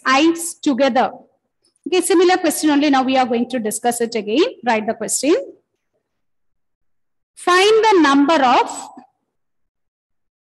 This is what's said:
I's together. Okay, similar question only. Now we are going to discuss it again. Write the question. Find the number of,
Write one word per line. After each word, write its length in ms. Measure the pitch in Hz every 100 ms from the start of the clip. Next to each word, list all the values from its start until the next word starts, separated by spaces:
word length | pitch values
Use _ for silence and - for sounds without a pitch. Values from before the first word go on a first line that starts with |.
I's 500 | 262 269 330 330 -
together. 560 | - 302 240 269 240 196 - - _ _ _ _ _ -
Okay, 140 | 359
similar 380 | 339 359 359 370
question 320 | 330 - 311
only. 200 | 285 302
Now 120 | 269
we 140 | 262 262
are 100 | 254
going 220 | 240 240
to 100 | 254
discuss 400 | 214 208 240 240
it 140 | 233 226
again. 300 | 202 247 480 - 240
Write 200 | 220 208
the 80 |
question. 420 | 220 208 - 269 453 539 - _ _ _ _ _ _ _ _ _ _ _ _ _ _ _ _ _ -
Find 480 | - 359 403 440
the 160 | 440 392
number 420 | 285 277 285 320
of, 260 | 254 294 466 - - - - _ _ _ _ _ _ _ _ _ _ _ _ _ _